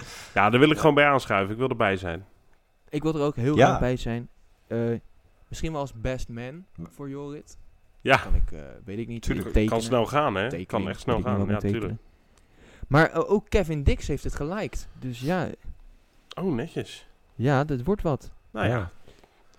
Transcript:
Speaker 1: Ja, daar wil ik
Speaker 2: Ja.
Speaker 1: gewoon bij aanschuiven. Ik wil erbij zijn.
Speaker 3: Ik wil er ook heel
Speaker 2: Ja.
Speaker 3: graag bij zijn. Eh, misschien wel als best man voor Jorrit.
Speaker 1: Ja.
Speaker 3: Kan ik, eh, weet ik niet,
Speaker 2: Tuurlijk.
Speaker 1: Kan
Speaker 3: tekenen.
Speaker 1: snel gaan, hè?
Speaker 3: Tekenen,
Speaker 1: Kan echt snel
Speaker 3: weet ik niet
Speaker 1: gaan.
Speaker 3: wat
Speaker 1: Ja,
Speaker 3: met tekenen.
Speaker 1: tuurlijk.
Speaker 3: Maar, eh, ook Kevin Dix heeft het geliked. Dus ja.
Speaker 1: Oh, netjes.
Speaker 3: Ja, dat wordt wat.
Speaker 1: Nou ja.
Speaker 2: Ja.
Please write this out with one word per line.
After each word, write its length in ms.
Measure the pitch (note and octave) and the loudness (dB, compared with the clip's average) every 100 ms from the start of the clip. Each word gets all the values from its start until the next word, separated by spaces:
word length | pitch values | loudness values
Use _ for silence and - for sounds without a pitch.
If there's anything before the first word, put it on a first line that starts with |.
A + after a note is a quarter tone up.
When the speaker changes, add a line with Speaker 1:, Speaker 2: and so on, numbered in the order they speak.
| - - - | -16 -16 -4
Speaker 1:
Ja, 160 | G2 G2+ | 2 4
daar 100 | B2 | 8
wil 80 | D3+ | 6
ik 60 | |
Speaker 2:
Ja. 60 | D3+ | 6
Speaker 1:
gewoon 140 | D#3+ | 4
bij 120 | C#3+ D3 | 6 6
aanschuiven. 460 | C3+ - G2+ G2 | 4 2 0 0
Ik 60 | A2 | -2
wil 100 | B2+ | -2
erbij 280 | A#2 G#2+ G2 | 0 2 2
zijn. 280 | F#2 E2 F#2+ _ _ _ _ _ _ | -2 -8 -10 _ _ _ _ _ _
Speaker 3:
Ik 140 | D3 | -4
wil 120 | D#3 | -2
er 60 | D#3 | 0
ook 160 | D3 C3+ | -2 0
heel 200 | B2 D3+ | 0 6
Speaker 2:
Ja. 100 | C#3+ | 6
Speaker 3:
graag 140 | C#3+ | 4
bij 160 | B2 B2+ | 0 -2
zijn. 320 | A#2 A#2 A#2+ - _ _ _ | -4 -6 -8 -16 _ _ _
Eh, 120 | A2+ A#2 A#2 - - _ _ _ | -4 -2 -4 -8 -20 _ _ _
misschien 240 | - D#3+ | -8 -6
wel 80 | D#3 | -6
als 120 | C#3 | -8
best 360 | A2+ B2+ B2+ - | -6 -6 -6 -6
man 360 | A#2 B2 D#3+ F#3+ - E3 | -8 -12 -14 -18 -18 -18
voor 180 | - C#3+ | -14 -12
Jorrit. 500 | C#3 C#3+ D3+ - - - - _ _ | -12 -12 -14 -18 -20 -20 -20 _ _
Speaker 1:
Ja. 160 | C3+ C3 | 2 4
Speaker 3:
Kan 180 | G2 | 6
ik, 180 | - - | 4 4
eh, 80 | D#2 C#2+ A#1+ | 0 -12 -16
weet 140 | - G2+ | -12 -10
ik 100 | A#2 | -8
niet, 140 | A#2 | -6
Speaker 2:
Tuurlijk. 220 | - - | -2 -2
Speaker 1:
Kan 100 | - | 0
Speaker 3:
tekenen. 280 | A2+ G#2+ A#2 | 2 2 2
Speaker 1:
snel 240 | A2+ B2 G#2 | 2 2 2
gaan, 280 | C#3 D3 | 0 0
hè? 80 | F#2+ | 0
Speaker 3:
Tekenen, 240 | A2 F2 F#2 | -2 -4 -4
Speaker 1:
Kan 220 | A2+ F#2+ | -4 -4
echt 120 | - | -6
snel 160 | - A2+ | -2 0
Speaker 3:
weet 80 | |
ik 60 | B2+ | 0
niet 80 | B2 | -2
Speaker 1:
gaan. 60 | G2 | 0
Speaker 3:
wat 160 | G#2 | 0
Speaker 1:
Ja, 60 | G#2 | 0
Speaker 3:
met 40 | |
tekenen. 260 | A2+ G2 A2 | -2 -4 -8
Speaker 1:
tuurlijk. 40 | - _ _ _ _ _ - - - | -12 _ _ _ _ _ -20 -18 0
Speaker 3:
Maar, 220 | C#3 D#3+ | 4 4
eh, 200 | E3 D3 | 2 0
ook 160 | G#3 - | 0 2
Kevin 340 | G#3+ E3 D#3 | 0 0 0
Dix 240 | C3+ B3+ - | 0 0 -2
heeft 180 | C#3+ | -4
het 100 | C#3 | -4
geliked. 540 | - D3 G3+ D3+ - - - | -6 -6 -4 -6 -8 -10 -12
Dus 220 | B2+ A#2+ | -10 -6
ja. 280 | C3 F#3 B2+ - - - - - _ _ _ - | -2 -2 -2 -8 -14 -14 -18 -20 _ _ _ -6
Speaker 1:
Oh, 140 | F#3 | -4
netjes. 520 | B2 D#3+ - G#2+ - - _ _ | -2 -4 -8 -10 -14 -20 _ _
Speaker 3:
Ja, 300 | - B2 C3+ | -4 2 2
dat 180 | D3+ C3 | 0 -2
wordt 200 | C3 G#3 | -2 0
wat. 280 | E3+ C3 - - - | 0 -2 -6 -20 -14
Speaker 1:
Nou 160 | - G#2+ | -2 0
ja. 100 | A#2+ | 0
Speaker 2:
Ja. 140 | F2 - - - _ _ _ | -4 -12 -20 -20 _ _ _